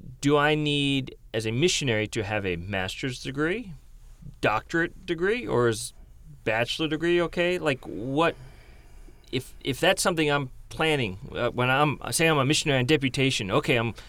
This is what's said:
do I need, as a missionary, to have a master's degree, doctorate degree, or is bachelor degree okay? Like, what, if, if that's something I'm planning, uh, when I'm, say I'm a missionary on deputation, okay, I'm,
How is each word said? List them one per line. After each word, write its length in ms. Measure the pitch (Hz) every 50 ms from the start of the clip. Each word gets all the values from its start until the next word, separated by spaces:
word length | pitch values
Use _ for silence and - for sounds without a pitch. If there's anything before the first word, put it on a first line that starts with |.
| - - 127 -
do 160 | - 143 147
I 180 | 147 143 151 156
need, 600 | 151 151 147 143 143 139 139 139 135 131 - - - - - -
as 120 | 113 110
a 60 | 110
missionary, 560 | 113 127 165 180 - - 151 131 110 107 107
to 160 | 104 - 113 101
have 220 | 101 107 107 98
a 100 | 95 87
master's 680 | 85 92 98 101 95 92 92 - - - 131 123 -
degree, 520 | - 139 131 139 156 165 190 233 233 190 147 - - - - - - - - - - - - -
doctorate 640 | - 113 107 110 - - - 165 170 - - - -
degree, 400 | - 170 160 180 196 226 247 226
or 220 | - 127 120 123
is 260 | 117 110 107 120 - - - - - - - - - - - -
bachelor 440 | 113 107 113 120 - - - 160
degree 340 | 151 160 139 165 170 175 175
okay? 380 | 170 160 - 175 175 175 180 175
Like, 200 | 160 151 - - -
what, 500 | - - 90 113 131 135 151 170 165 - - - - - - - - - - - - - - - - - - - -
if, 220 | - 127 - - - - -
if 160 | 135 127 -
that's 220 | 160 180 185 -
something 280 | - 202 175 160 156 147
I'm 180 | 147 143 139 127 - - - -
planning, 500 | - - 160 160 151 139 120 95 92 98 - - -
uh, 140 | 82 123 117
when 200 | - 120 123 127
I'm, 300 | 131 143 151 151 127 - - -
say 160 | 117 - 160
I'm 100 | 165 160 139
a 60 | 127
missionary 340 | 135 151 - - 151 139 127
on 60 | 123
deputation, 680 | 127 156 143 139 127 - 143 131 135 131 - 107 92
okay, 240 | 104 147 - - 131
I'm, 180 | 117 113 117 - - -